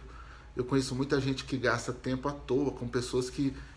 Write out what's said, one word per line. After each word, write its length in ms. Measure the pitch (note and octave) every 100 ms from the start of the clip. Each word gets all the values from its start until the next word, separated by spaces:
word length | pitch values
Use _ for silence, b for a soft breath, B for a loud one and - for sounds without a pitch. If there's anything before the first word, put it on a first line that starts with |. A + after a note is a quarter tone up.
| - B B B B -
Eu 100 | B2
conheço 280 | C3+ C3
muita 280 | B2+ C#3+ D3
gente 240 | C3 C3 -
que 100 | C3
gasta 380 | A#2+ A#2 A#2+
tempo 340 | A#2 C3 C3 C#3+
à 60 |
toa 380 | C#3+ - B2+ C#3
com 140 | - A#2+
pessoas 440 | B2 A#2+ B2 B2+
que 260 | - C#3 C3 B